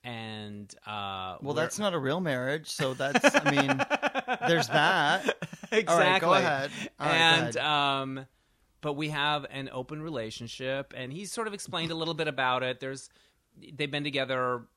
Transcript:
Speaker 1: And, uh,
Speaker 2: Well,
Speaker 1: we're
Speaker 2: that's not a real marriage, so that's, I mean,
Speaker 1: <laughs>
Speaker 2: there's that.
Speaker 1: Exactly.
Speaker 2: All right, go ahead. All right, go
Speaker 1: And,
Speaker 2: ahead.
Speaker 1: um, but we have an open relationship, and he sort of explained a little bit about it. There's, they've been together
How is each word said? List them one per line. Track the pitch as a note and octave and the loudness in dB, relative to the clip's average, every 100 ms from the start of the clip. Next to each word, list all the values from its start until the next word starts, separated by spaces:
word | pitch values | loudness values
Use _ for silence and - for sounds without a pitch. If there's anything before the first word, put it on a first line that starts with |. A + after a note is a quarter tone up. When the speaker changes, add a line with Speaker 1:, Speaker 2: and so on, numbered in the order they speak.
Speaker 1:
And, | B2 A#2 A2 G#2+ G#2 G#2 G2+ - - | -10 -10 -8 -10 -10 -12 -14 -16 -10
uh, | G#2+ G2+ F#2+ F#2 F2+ | -6 -6 -6 -6 -6
Speaker 2:
Well, | C3+ | -4
Speaker 1:
we're | D3 | 0
Speaker 2:
that's | E3 - | -2 0
not | G#3 | 0
a | E3+ | 0
real | C3 E3 | 0 0
marriage, | F3 B2+ B2+ D#3 D3+ | 0 -2 -2 -4 -4
so | - C#3 | -2 -2
that's, | B2+ C3+ F#3+ C#4 | 0 0 4 6
I | C#4+ C#4+ | 6 4
mean, | C#3+ C#4 C4+ | 2 2 0
Speaker 1:
<laughs> | C#4 C#4+ C#4+ C4+ - B3 A#3 | 0 0 0 -2 -4 -2 2
Speaker 2:
there's | E3+ - | 2 2
that. | D#3 D#3 F#3 D3 F#3 - - E3+ - - | 2 4 4 2 2 0 -2 -8 -12 0
Speaker 1:
Exactly. | A3 F3 | 0 4
Speaker 2:
All | E3+ | 6
right, | F3+ F#3 | 6 4
go | E3 | 6
ahead. | F#3+ F3 C#3 C#3 - G#3+ - | 4 4 0 -2 -6 -10 -4
All | D3+ | 2
right, | D#3+ | 6
go | E3 E3 D#3+ | 6 6 4
Speaker 1:
And, | A#2+ | 0
Speaker 2:
ahead. | |
Speaker 1:
um, | D3 D3 C#3+ C3+ C3+ C3+ C3 _ _ _ _ _ | 2 2 2 0 -2 -8 -12 _ _ _ _ _
but | D3+ | -4
we | C#3+ D3+ | -2 -2
have | D3+ D3 D3 C#3 | 0 0 0 -4
an | C3+ C3+ | -10 -8
open | C3 A#2+ D3+ | -8 -8 -8
relationship, | D#3+ C#3 A2 - A#2 - C3 C3+ C#3 | -6 -6 -6 -8 -12 -6 -4 -4 -6
and | - B2+ | -10 -10
he | D#3 | -8
sort | G3 - A3 | -8 -6 -6
of | |
explained | G3+ - F3+ E3 | -6 -6 -4 -4
a | |
little | E3 E3 | -2 -2
bit | D#3+ D#3 | -2 -2
about | C3+ C3 B2+ | 2 2 2
it. | B2+ B2+ | 0 -4
There's, | C3+ C3+ - _ _ _ _ - | -8 -10 -14 _ _ _ _ -20
they've | - C#3+ D3 | -20 -8 -4
been | D3 | -2
together | D3 C3+ C3 C3 B2+ B2 A#2 | -2 -2 0 0 0 -2 -8